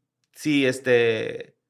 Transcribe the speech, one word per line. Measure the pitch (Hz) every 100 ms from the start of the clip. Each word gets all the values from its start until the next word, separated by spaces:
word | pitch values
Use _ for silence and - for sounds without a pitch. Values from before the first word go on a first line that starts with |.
| _ _ _
si, | - 156 147 135
este, | 127 131 120 117 110 113 - - _ _